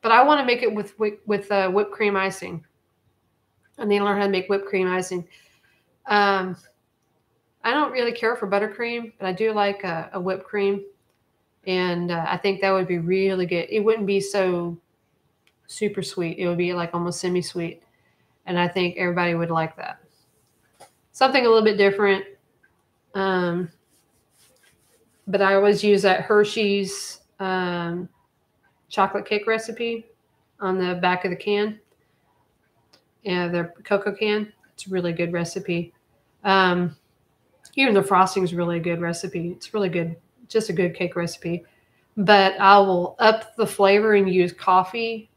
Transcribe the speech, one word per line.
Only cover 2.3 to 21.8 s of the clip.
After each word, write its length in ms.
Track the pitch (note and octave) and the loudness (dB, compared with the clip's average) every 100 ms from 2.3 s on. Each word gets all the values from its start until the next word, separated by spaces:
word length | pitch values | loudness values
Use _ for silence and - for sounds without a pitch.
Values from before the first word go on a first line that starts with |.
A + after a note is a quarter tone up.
| F#3 F3+ E3+ _ _ _ _ _ _ _ _ _ _ _ - | -6 -12 -12 _ _ _ _ _ _ _ _ _ _ _ -8
I 60 | |
need 140 | G#3+ G3+ | 0 0
to 60 | |
learn 120 | G3+ G3+ | 2 0
how 80 | |
to 60 | G3+ | 0
make 180 | F#3+ F#3+ | -2 -2
whipped 180 | G3+ G3 | -4 -2
cream 220 | G3 F#3 | -2 0
icing. 400 | F#3 F3+ F3+ E3+ _ _ _ _ _ _ _ - | -2 -4 -8 -10 _ _ _ _ _ _ _ -2
Um, 500 | G#3 G3+ G3 F#3 F3 _ _ _ _ _ _ _ _ _ _ | 2 2 0 -2 -10 _ _ _ _ _ _ _ _ _ _
I 100 | A3+ | -4
don't 200 | C#4 C#4+ | -2 -2
really 200 | B3+ A#3+ | 0 -2
care 220 | A#3 A3+ | 0 -2
for 140 | A#3+ G3 | -2 -2
buttercream, 640 | G3+ G#3 G#3 A#3 A#3 A3+ _ | -2 -2 -6 -6 -6 -10 _
but 80 | F#3+ | -8
I 60 | |
do 200 | F3+ A3 | -2 -2
like 320 | G#3+ G3+ G3 | 0 0 -2
a, 240 | F#3+ E3 - | -6 -8 -8
a 60 | G3 | -8
whipped 240 | F3+ F#3+ | -6 -6
cream. 400 | - G#3 G3 G3 G3 _ _ _ _ _ _ _ F#3 | -6 -2 0 -2 -6 _ _ _ _ _ _ _ -4
And, 440 | F#3 F3+ F3 F3 | -2 -2 -2 -4
uh, 140 | E3+ D#3+ | -4 -4
I 120 | F3+ | -2
think 240 | G3+ F#3+ | -2 0
that 100 | G3 | 0
would 160 | F#3+ F#3 | 0 0
be 100 | F3 | -2
really 460 | E3 F#3+ G3 F#3+ | 0 0 0 0
good. 220 | F3 F3 - | -2 -4 -2
It 120 | G#3+ | -2
wouldn't 260 | G#3 A3+ G3+ | 0 0 0
be 120 | G3 | -2
so 600 | F#3+ G#3 F#3 F3+ E3+ E3+ _ _ _ _ _ _ _ _ _ | -2 -2 0 0 -4 -8 _ _ _ _ _ _ _ _ _
super 360 | - G#3+ G#3 | -4 -4 -4
sweet. 360 | F3+ - E3+ E3+ | -8 -6 -6 -4
It 100 | F3+ | -4
would 80 | F3 | -2
be, 160 | F3 | -2
like, 220 | F3 E3+ | -2 -4
almost 260 | F3 F3 E3+ | -4 -4 -4
semi-sweet. 640 | F3+ F3+ - F3+ E3+ - _ _ _ _ _ _ - | -2 -2 -4 -6 -8 -10 _ _ _ _ _ _ -6
And 120 | F3 | -2
I 80 | F3 | 0
think 300 | F#3+ F3 F3 | 0 -2 -2
everybody 380 | F3+ F3 F3 | -2 0 0
would 160 | E3+ E3 | -2 -2
like 260 | E3 D#3+ - | -2 -4 -6
that. 240 | - - _ _ _ _ _ _ _ _ - _ _ | -14 -14 _ _ _ _ _ _ _ _ -20 _ _
Something 320 | - C4 C4+ | 0 2 4
a 40 | A#3+ | 4
little 140 | A3+ | 6
bit 140 | G#3+ | 4
different. 480 | G3 | 4